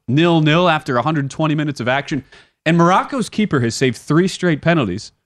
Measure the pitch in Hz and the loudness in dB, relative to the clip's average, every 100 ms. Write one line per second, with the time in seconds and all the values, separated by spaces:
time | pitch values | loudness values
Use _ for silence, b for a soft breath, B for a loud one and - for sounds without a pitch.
0 | - 139 170 165 156 156 180 156 - 131 | -4 0 2 4 4 4 2 0 -2 -2
1 | 151 156 139 - 156 151 151 139 117 131 | 0 -2 -4 -4 -2 -2 -4 -4 -2 -2
2 | 139 147 - b b b - 170 170 190 | -2 -8 -8 b b b 0 4 4 2
3 | 262 277 208 - 214 147 117 - 135 117 | 0 -4 -4 -2 0 0 -2 0 -2 -2
4 | - 147 185 - 180 156 - 170 113 87 | -2 0 0 0 -2 -2 0 0 0 -4
5 | - _ | -10 _